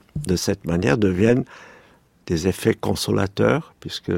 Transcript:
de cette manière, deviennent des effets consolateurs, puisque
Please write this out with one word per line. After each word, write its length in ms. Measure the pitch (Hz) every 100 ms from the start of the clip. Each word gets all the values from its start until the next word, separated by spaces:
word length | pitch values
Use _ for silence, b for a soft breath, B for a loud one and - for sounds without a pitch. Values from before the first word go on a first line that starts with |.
| _ -
de 180 | 78 90
cette 300 | - 95 -
manière, 320 | 87 107 139
deviennent 480 | 101 90 113 123 131 B B B B B _ _ -
des 240 | 85 92
effets 240 | 87 113 101
consolateurs, 1000 | 101 95 - 104 101 101 110 135 - _
puisque 320 | - - -